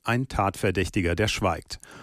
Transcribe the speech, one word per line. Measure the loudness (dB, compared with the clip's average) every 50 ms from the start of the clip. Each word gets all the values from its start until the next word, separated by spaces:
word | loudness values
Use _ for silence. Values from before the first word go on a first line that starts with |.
| -2
ein | 0 0 0 0
Tatverdächtiger, | -2 0 2 2 2 2 0 0 0 2 2 0 0 0 0 0 0 2
der | 2 0 0
schweigt. | 0 0 0 0 0 -2 -6 -12 -14 -14 -14 -18 -20 -20